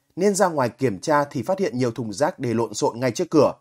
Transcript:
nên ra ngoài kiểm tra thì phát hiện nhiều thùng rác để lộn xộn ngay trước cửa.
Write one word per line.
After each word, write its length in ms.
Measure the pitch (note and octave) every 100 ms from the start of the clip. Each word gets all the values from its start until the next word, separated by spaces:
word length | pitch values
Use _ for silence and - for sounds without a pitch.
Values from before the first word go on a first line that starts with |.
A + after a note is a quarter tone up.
| _ -
nên 200 | G3+ F#3+
ra 120 | F#3+
ngoài 220 | D#3 A#2+
kiểm 300 | - C3 F#2
tra 240 | - D3
thì 200 | C#3+ C#3+
phát 160 | A2+ F#3+
hiện 180 | F#3 B2
nhiều 140 | B2
thùng 220 | A#2 A2+
rác 260 | G2+ D3+ -
để 140 | B2+
lộn 200 | A2+ A#2
xộn 260 | G#2+ C#3 A2+
ngay 120 | C3
trước 180 | A#2+ F3
cửa. 240 | D#3 A2 -